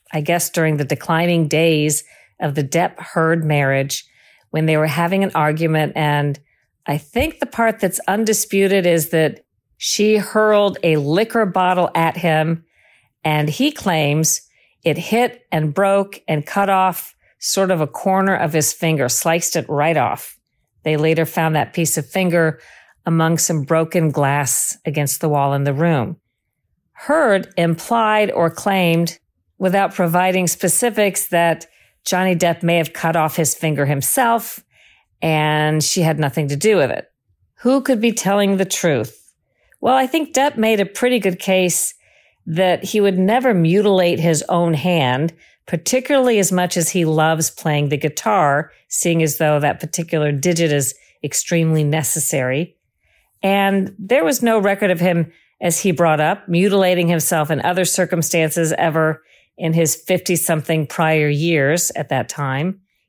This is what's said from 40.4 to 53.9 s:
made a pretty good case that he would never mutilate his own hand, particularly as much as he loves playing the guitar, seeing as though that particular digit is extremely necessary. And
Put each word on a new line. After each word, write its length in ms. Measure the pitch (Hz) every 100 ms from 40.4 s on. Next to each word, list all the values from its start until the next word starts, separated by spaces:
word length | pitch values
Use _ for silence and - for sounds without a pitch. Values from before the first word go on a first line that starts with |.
| 285 294
made 220 | 220 214
a 80 | 190
pretty 320 | - 247 240
good 220 | 190 180
case 540 | - 185 180 - - - _ _ _ _ -
that 380 | 165 185 170
he 160 | 190 214
would 180 | 202 185
never 340 | 190 240 254
mutilate 640 | 185 165 190 208 190 175 160
his 260 | 165 156 -
own 260 | 175 170
hand, 580 | 151 180 170 127 127 160 - _ _ -
particularly 720 | 165 - 254 254 277 254 214
as 100 | 180
much 260 | 185 180 175
as 120 | 156
he 160 | 185
loves 480 | 160 156 156 160 160
playing 360 | - 160 147 147
the 80 | 143
guitar, 760 | 147 - 226 202 147 143 156 _ -
seeing 340 | - 175 165
as 160 | 156 151
though 220 | 151 147
that 180 | 147 -
particular 540 | 165 - 165 160 151
digit 400 | 143 175 165 160
is 200 | 143 131 - _ _
extremely 640 | 143 - - 170 160 156
necessary. 920 | 147 156 139 160 - 147 127 135 175 _ _ _ _ _ _ _
And 500 | 196 196 196 196 190